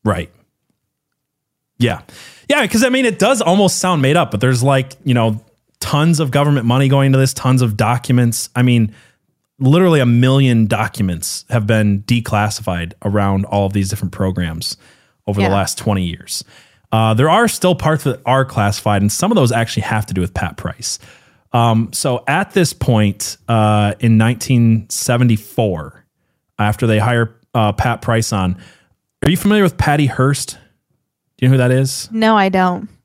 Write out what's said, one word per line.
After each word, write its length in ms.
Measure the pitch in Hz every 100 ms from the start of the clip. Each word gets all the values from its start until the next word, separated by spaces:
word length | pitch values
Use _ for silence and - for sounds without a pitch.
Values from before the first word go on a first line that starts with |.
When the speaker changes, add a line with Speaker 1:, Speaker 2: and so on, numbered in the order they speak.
Speaker 1:
Right. 280 | 107 87 87 _ _ _ _ _ _ _ _ _ _ _ _ _ _ _
Yeah. 240 | 117 - - - - - -
Yeah, 160 | 285 226
'cause, 180 | 226
I 60 | 254
mean, 160 | 262 247
it 140 | 190
does 200 | 202 262
almost 360 | 170 190 196 -
sound 240 | 180 170
made 160 | 131 160
up, 140 | 165
but 80 | 101
there's, 220 | 127 127
like, 320 | 135 135 131 -
you 100 | 143
know, 260 | 123 113 107 _ _ _ _
tons 400 | - 147 160 156
of 120 | 147
government 340 | 143 147 143 117
money 220 | 123 139
going 220 | 139 135
to 60 | 135
this, 140 | 131 -
tons 260 | 127 127
of 160 | 123 104
documents. 720 | 110 120 - 123 120 113 - 123
I 80 |
mean, 320 | 123 120 104 - _ _ _ _ _ _
literally 400 | 131 160 185 156
a 60 | 120
million 580 | 120 127 135 135 117 107
documents 800 | 104 110 - 95 85 - - -
have 160 | 120 104
been 340 | 110 104 101
declassified 920 | 104 120 117 104 107 - - 87 85 - 104
around 400 | 104 98 98 98
all 220 | 104 98
of 60 |
these 160 | 101 95
different 220 | 104 98
programs 640 | - 95 90 85 80 - - _ _ _ _ -
over 120 | 98
Speaker 2:
Yeah. 100 | 92
Speaker 1:
the 40 | 98
last 220 | 92 -
twenty 260 | - 98 90
years. 380 | 82 - - - - _ _ _
Uh, 220 | 110 110
there 160 | 110 147
are 180 | 190 233
still 280 | - 185 180
parts 280 | 156 156 -
that 140 | - -
are 180 | 131
classified, 580 | 131 - 101 104 110 101
and 80 | 104
some 200 | - 185
of 40 | 220
those 160 | 120
actually 320 | 113 113 -
have 240 | 101 107 101
to 60 | 92
do 60 |
with 120 | 87
Pat 240 | - 82 -
Price. 400 | - - - - - - _ _ _
Um, 380 | 117 117 113 110
so 300 | - 143 123 -
at 240 | 151 202
this 220 | 196 170
point, 640 | - - 113 101 98 - - -
uh, 460 | 113 107 107 104 101
in 180 | 117 110
nineteen 680 | 110 120 - 123 117 110 -
seventy-four, 1160 | - - 120 123 107 - - 110 85 71 - _ _ _ _ _ -
after 280 | 104 104 117
they 120 | 107
hire, 360 | 113 120 113 _ _
uh, 180 | 123 107
Pat 280 | 98 127 110
Price 300 | - 113 107
on, 240 | 104 92 90 - _ _ _ _ _ -
are 40 |
you 60 | 180
familiar 260 | 202 214
with 140 | 185 -
Patty 280 | - 147 139
Hearst? 500 | - 131 143 - - _ _ _ _ _ _ _ _
Do 80 | 127
you 20 |
know 40 |
who 40 | 131
that 140 | 123
is? 360 | 127 135 - -
Speaker 2:
No, 240 | 220 220 214
I 120 | 190
don't. 380 | 185 185 175 208 _